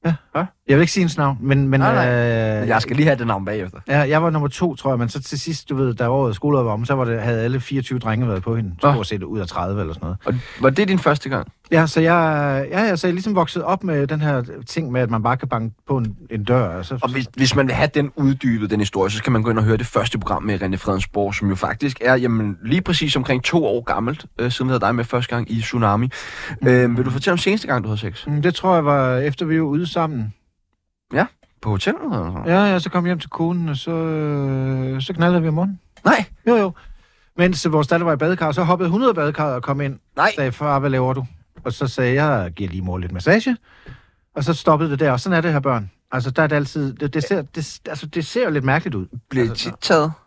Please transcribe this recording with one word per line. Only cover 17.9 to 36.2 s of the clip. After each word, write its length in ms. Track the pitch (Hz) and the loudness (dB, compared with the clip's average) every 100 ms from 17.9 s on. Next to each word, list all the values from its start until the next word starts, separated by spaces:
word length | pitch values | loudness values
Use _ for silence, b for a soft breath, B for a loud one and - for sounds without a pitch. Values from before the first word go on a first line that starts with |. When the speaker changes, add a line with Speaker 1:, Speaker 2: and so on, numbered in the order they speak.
Speaker 2:
den 180 | 147 143 - | 2 -2 0
uddybet, 540 | 139 135 131 113 104 | 0 2 0 0 0
den 100 | 104 | 0
historie, 300 | 104 98 95 | 0 0 0
så 80 | 107 | 0
skal 140 | - | 0
man 100 | 117 | 2
gå 80 | 113 | 2
ind 80 | 113 | 2
og 60 | |
høre 120 | 110 110 | 4 2
det 100 | 120 | 2
første 320 | - 110 110 | -2 0 -2
program 240 | - 92 | -2 -2
med 200 | 104 98 | -2 -2
René 140 | 95 95 | -2 -2
Fredensborg, 580 | - 95 - 104 101 | -2 -2 -2 -2 -2
som 140 | 101 101 | 0 0
jo 60 | |
faktisk 440 | 92 - 110 143 123 | 0 -2 -2 -4 0
er, 100 | 120 | 2
jamen, 440 | 127 123 113 107 90 | 2 2 0 0 -4
lige 160 | 110 170 | 0 0
præcis 340 | 185 160 151 139 | 2 0 0 0
omkring 280 | 127 131 | 0 0
to 220 | - 170 127 | 2 2 2
år 140 | 117 | 0
gammelt, 460 | 123 92 117 156 - - | 0 -2 -2 -6 -10 -4
øh, 120 | 120 | -4
siden 160 | 120 131 | 0 0
vi 20 | |
havde 100 | 127 | 2
dig 140 | 98 | 2
med 100 | 120 | 0
første 300 | 120 123 123 | 0 -2 -2
gang 160 | 120 104 | -4 -2
i 80 | 113 | -4
Tsunami. 500 | 110 120 110 104 127 B B B B 151 | -2 2 2 2 0 B B B B 0
Speaker 1:
Mm. 60 | 131 | 4
Speaker 2:
Øh, 280 | 127 123 120 | 6 4 2
vil 80 | |
du 60 | 127 | 0
fortælle 220 | 131 190 | 0 0
om 60 | 175 | 0
seneste 280 | 196 214 - | 2 0 0
gang, 180 | 123 | -2
du 40 | 104 | -2
havde 120 | 104 | -4
sex? 260 | 107 92 - | -4 -8 -4
Speaker 1:
Mm, 160 | 147 | 0
det 120 | 170 | 0
tror 200 | - 190 | 0 2
jeg 100 | 175 | 4
var, 320 | 147 143 131 127 | 4 2 2 2
efter 300 | 147 139 165 | 0 -2 0
vi 140 | 160 | 0
var 60 | 156 | 2
ude 200 | 147 175 | 0 -2
sammen. 480 | 175 160 131 107 - _ _ _ _ _ _ _ | -2 -2 -4 -6 -10 _ _ _ _ _ _ _
Speaker 2:
Ja, 120 | 131 220 _ _ _ | -2 -2 _ _ _
på 80 | 110 | -2
hotellet 320 | 101 - 320 | 0 0 -2
eller 140 | 311 135 | -4 -4
sådan 160 | 82 | -4
noget? 140 | 95 - | -4 2
Speaker 1:
Ja, 120 | 180 208 | 2 4
ja, 60 | 185 | 2
så 120 | 165 | 0
kom 140 | 180 | -2
jeg 40 | 175 | -2
hjem 80 | 175 | -4
til 120 | - | -6
konen, 380 | - 165 180 165 | -2 -2 0 -2
og 80 | 135 | -4
så, 140 | - | -4
øh, 1120 | 165 160 156 151 143 139 135 131 131 131 131 | -4 -2 -2 -2 -2 -2 -2 -2 -2 -2 -4
så 100 | 135 | -6
knaldede 300 | 170 170 180 | 0 2 4
vi 60 | 160 | 2
om 60 | |
morgenen. 260 | 156 190 190 _ _ | 0 -2 -4 _ _
Speaker 2:
Nej. 200 | - 285 | 2 2